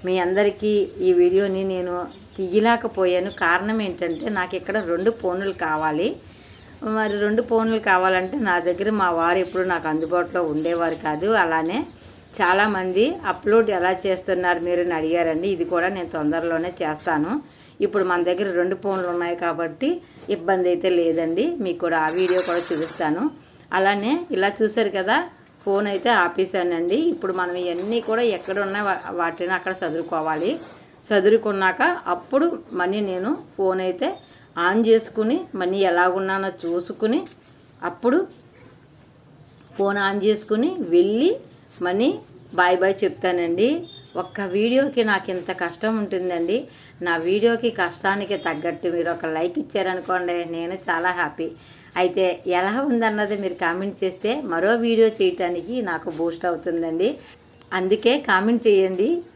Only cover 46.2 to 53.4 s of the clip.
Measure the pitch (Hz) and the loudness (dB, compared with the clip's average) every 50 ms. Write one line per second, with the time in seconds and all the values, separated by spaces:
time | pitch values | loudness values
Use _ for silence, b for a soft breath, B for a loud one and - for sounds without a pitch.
46.2 | 180 180 175 170 170 170 202 247 302 B B B B B B B 175 175 170 165 | -2 -2 -2 -2 0 0 0 -2 -2 B B B B B B B -2 0 0 0
47.2 | 165 175 190 208 202 233 233 226 240 233 226 - 185 170 170 - - 196 196 202 | 2 0 0 4 4 2 2 2 0 -2 0 0 -2 -2 -2 -2 0 0 0 0
48.2 | 202 180 202 175 - 175 160 147 156 170 165 165 - 180 170 170 165 170 170 170 | -2 -4 -4 -4 -2 -4 -4 -2 -4 -4 -6 -2 -4 -2 -2 0 -2 -2 -2 -4
49.2 | - 160 160 156 170 180 175 294 302 - - 208 190 185 185 185 170 - 185 185 | -4 -4 -2 -2 -2 -2 -2 -4 -6 -4 -2 -2 -2 -2 -2 -4 -4 -2 -2 -2
50.2 | 175 175 175 175 170 165 170 165 170 170 185 185 185 - 170 165 170 180 180 175 | 0 -2 -2 -2 -4 -4 -6 -6 -6 -6 -8 -8 -4 -2 -2 0 0 0 0 0
51.2 | 170 147 - - 160 165 165 B B B B B B B B 175 185 180 180 - | -2 -4 -4 -6 -8 -8 -8 B B B B B B B B 0 0 2 2 2
52.2 | 190 185 175 175 - - 180 175 180 196 214 247 277 294 240 233 226 220 208 214 | 2 0 0 -2 -4 -2 0 0 0 0 0 0 0 0 0 2 2 0 0 0
53.2 | 208 202 214 202 | -2 -2 -2 -4